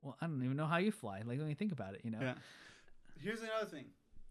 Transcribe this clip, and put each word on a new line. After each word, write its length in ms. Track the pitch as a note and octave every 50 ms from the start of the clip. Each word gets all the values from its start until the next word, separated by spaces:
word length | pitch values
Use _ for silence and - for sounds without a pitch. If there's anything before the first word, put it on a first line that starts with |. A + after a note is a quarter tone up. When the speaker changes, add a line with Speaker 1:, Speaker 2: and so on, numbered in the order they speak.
| -
Speaker 1:
well, 160 | C#3 A#2+ -
I 60 | -
don't 160 | E3+ D#3+ C3+ B2+
even 140 | B2+ C3+ C#3+
know 80 | D#3
how 100 | D#3 E3+
you 160 | E3+ F3+ G#3+ G#3
fly. 300 | - - A2 G2 F#2+ G#2+
Like, 140 | A#2 A#2+ C3+
let 100 | D#3 D#3
me 60 | D3+
think 180 | - G#3 G#3+ F3+
about 220 | C3 G#2 F#2+ G2
it, 80 | G2 -
you 60 | A#2
know?" 100 | A2 A2
Speaker 2:
Yeah. 140 | C3+ C3 B2 - - - - - - - - - - - - - - - - -
Here's 220 | C3+ F#3 A3 A3+
another 240 | A3+ A3 A3 A3 G#3+
thing. 220 | F#3 F3 D3 B2 A2+ - - _ _ - - - -